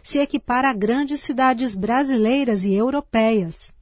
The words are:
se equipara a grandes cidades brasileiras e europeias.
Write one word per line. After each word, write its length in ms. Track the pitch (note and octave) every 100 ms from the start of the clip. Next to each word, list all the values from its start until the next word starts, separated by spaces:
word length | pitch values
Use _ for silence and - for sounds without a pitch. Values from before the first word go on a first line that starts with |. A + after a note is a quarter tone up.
se 160 | - C#4+
equipara 540 | C#4+ D4 - B3 C4+
a 20 |
grandes 480 | A3 G#3 B3+ C#4+ C#4+
cidades 540 | - B3 C4 A#3+ B3+ F#3+
brasileiras 880 | G#3 B3 C#4 B3+ G#3+ C#4 B3+ G3+ G3
e 80 |
europeias. 960 | G3 A#3+ C#4+ - A3+ A3 A3 E3+ - - -